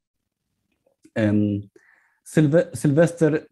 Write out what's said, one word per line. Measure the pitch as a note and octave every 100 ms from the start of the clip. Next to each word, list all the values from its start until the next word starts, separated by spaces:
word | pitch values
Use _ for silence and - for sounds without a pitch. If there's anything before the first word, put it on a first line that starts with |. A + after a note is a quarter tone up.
| _ _ _ _ _ _ _ _ _ _ _
Em, | - G#2+ G#2 G#2 G2+ G2+ _ _ _ _ _
Sylwe-, | - - D3+ D#3+ F3 -
Sylwester, | D#3 C#3 E3 - D3+ D3+ -